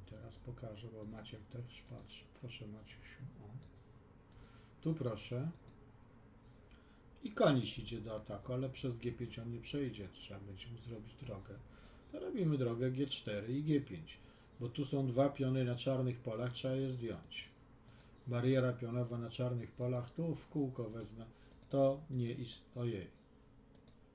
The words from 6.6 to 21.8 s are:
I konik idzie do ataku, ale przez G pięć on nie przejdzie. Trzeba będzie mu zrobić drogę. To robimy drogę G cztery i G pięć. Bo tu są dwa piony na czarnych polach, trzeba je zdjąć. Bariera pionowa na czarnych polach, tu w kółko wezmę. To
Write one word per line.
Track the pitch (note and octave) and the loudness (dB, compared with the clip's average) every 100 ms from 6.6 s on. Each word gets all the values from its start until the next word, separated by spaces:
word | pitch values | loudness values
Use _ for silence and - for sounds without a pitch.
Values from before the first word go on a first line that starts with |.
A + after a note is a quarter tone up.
| - - - - - - | -20 -20 -20 -20 -20 -8
I | A3 | -4
konik | - G3 C3+ G2+ - | 8 10 10 6 -2
idzie | - A2+ | -4 -4
do | A2 G#2+ | -2 -4
ataku, | - G2+ - | -4 -6 0
ale | B2+ C3+ | 0 0
przez | - C3+ A#2 | 0 -2 0
G | A#2+ | -2
pięć | A#2 A#2 A#2 | -2 -4 -4
on | A#2 | -4
nie | A#2 | -6
przejdzie. | - C#3+ C3 G2+ F#2+ | -4 -2 -2 -2 -10
Trzeba | - - G2+ | -10 -12 -10
będzie | G2 F#2+ A#2 | -10 -10 -10
mu | A#2 | -10
zrobić | A#2+ A2+ A2 - | -8 -10 -10 -10
drogę. | A#2+ G2 - G#2 - - - - - | -8 -8 -10 -12 -14 -16 -16 -16 -10
To | D4+ | -6
robimy | F#4 C4+ E3 C#3+ | -2 2 4 6
drogę | A#2+ A#2 B2+ | 4 4 2
G | B2+ C#3 | 2 0
cztery | - - G#2 A2 C3+ | 0 0 0 2 2
i | |
G | D3+ C#3+ | 6 4
pięć. | - E2+ D#2+ - - - - - | 4 -8 -8 -14 -18 -20 -20 -6
Bo | A#2+ | -4
tu | C3+ C3 | -2 0
są | C#3 C3+ | 2 4
dwa | A#2+ C#3 | 6 6
piony | C#3 C3 C3 B2 | 6 4 4 4
na | B2 | 2
czarnych | C3+ C3 B2+ A#2+ | 2 4 4 2
polach, | - A2 B2 | -2 0 0
trzeba | B2 C3+ C3 | 0 0 2
je | C3+ | 2
zdjąć. | B2 A#2 E3+ - - - - - - - - - - - | 0 -2 -4 -6 -8 -8 -16 -20 -20 -20 -18 -18 -12 -2
Bariera | A#2+ B2+ C3 B2+ | 4 6 8 6
pionowa | A#2+ A#2 B2 A#2+ A#2+ | 2 0 0 2 0
na | A#2 | -2
czarnych | - B2 A#2+ A2+ | 0 2 2 -2
polach, | - B2 B2 A#2+ | -2 0 0 -2
tu | - E3 D3 | -2 0 -2
w | - | -2
kółko | D#3 C3+ B2+ A2 | 0 2 0 -4
wezmę. | A2+ G#2+ A2+ A2+ - - - - | -4 -6 -8 -12 -14 -20 -18 0
To | C#3 | 6